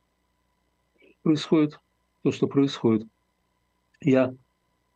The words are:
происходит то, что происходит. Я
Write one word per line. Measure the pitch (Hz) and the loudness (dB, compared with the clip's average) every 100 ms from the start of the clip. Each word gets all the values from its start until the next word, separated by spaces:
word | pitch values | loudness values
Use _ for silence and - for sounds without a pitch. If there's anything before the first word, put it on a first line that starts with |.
| _ _ _ _ _ _ _ _ _ _ _ _ | _ _ _ _ _ _ _ _ _ _ _ _
происходит | 170 151 - 156 151 - _ _ _ _ | -2 -2 0 0 0 -4 _ _ _ _
то, | 139 | -4
что | - - | -2 -2
происходит. | 139 139 - 117 110 110 _ _ _ _ _ _ _ _ - | 0 -2 0 0 0 -4 _ _ _ _ _ _ _ _ -6
Я | 151 131 127 131 _ _ _ _ _ | 0 2 0 -6 _ _ _ _ _